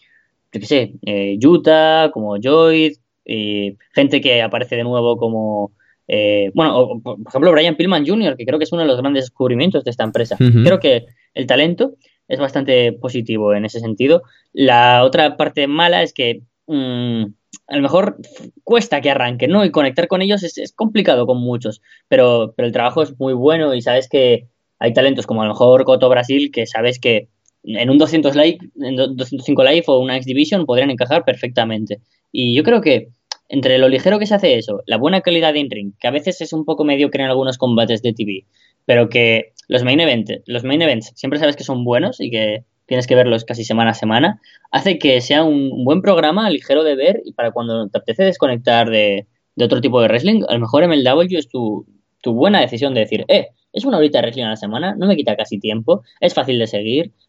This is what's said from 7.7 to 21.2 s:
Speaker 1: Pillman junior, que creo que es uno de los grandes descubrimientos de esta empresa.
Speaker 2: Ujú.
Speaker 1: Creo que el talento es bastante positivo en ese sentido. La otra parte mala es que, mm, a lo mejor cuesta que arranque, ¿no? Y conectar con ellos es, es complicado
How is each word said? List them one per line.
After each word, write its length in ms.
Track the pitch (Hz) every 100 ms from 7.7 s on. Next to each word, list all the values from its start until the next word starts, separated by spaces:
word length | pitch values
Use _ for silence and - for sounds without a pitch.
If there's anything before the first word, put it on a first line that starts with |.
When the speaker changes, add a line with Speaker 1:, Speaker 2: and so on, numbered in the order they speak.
| 156
Speaker 1:
Pillman 300 | 175 175 147
junior, 320 | 214 196 127
que 80 | 117
creo 140 | 147
que 60 | 156
es 60 |
uno 120 | 170
de 40 | 160
los 140 | 123
grandes 220 | 135 139
descubrimientos 600 | 127 - 127 120 170 170
de 60 | 127
esta 140 | 117
empresa. 340 | 113 117 117 -
Speaker 2:
Ujú. 240 | 127 117
Speaker 1:
Creo 160 | 117 185
que 260 | 147 120 - _ _
el 140 | - 135
talento 480 | 131 160 175 262 - _ _ -
es 120 | 131
bastante 540 | 139 143 135 127 120
positivo 600 | 101 127 123 110 110 104 104
en 100 | 107
ese 140 | 117
sentido. 420 | 117 107 131 170 - _ _
La 500 | - 135 120 123 123
otra 340 | 127 170 151 139
parte 280 | 147 147 143
mala 380 | 151 175 180
es 100 | 160
que, 300 | - 120 113 117 _ -
mm, 560 | 151 131 123 123 117 107 101 _ - -
a 80 | 147
lo 60 |
mejor 360 | 139 170 202 - - - - _
cuesta 380 | - 233 - 143
que 80 | 139
arranque, 380 | 139 123 120 127
¿no? 160 | 196 196
Y 60 |
conectar 360 | 151 139 131 170
con 140 | 185
ellos 200 | 190 202
es, 140 | 170 -
es 140 | -
complicado 540 | - 220 214 190 131